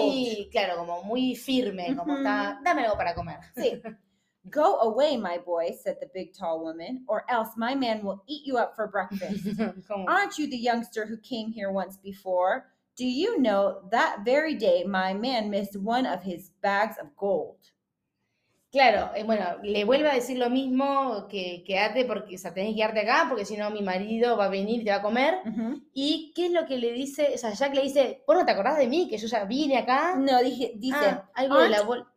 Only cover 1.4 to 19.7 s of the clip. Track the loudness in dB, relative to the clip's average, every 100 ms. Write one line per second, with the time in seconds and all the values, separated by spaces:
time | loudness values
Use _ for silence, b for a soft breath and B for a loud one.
1.4 | -2 0 0 -2 -4 -4 -2 -2 0 -2
2.4 | -2 -2 0 0 0 0 -2 -4 -8 -12
3.4 | -14 -4 -4 -4 -8 -18 _ _ _ _
4.4 | -6 2 4 4 2 2 2 0 -4 -6
5.4 | -4 -2 -2 -4 -8 -8 -10 -12 -12 -10
6.4 | -6 -4 -6 -10 -10 -10 -4 -4 -2 -2
7.4 | -2 -4 -2 0 0 -2 -4 -8 -10 -12
8.4 | -4 0 0 -2 -4 -4 -4 -6 -6 -6
9.4 | -6 -4 -4 -6 -8 -4 0 2 2 -2
10.4 | -4 -2 0 0 -2 -6 -6 -8 -8 -8
11.4 | -6 -6 -4 -4 -4 -10 -16 -12 -2 2
12.4 | 2 2 -4 _ _ -6 -4 0 0 2
13.4 | 2 4 2 0 -2 2 2 0 0 2
14.4 | 2 2 4 4 2 0 0 -2 -2 -2
15.4 | -2 -2 -4 -4 -2 0 0 -2 -6 -10
16.4 | -12 _ 0 2 0 -4 -16 -4 0 0
17.4 | -2 -12 _ _ _ _ _ _ _ _
18.4 | _ _ _ 4 6 6 2 -4 0 0
19.4 | 0 -4 -2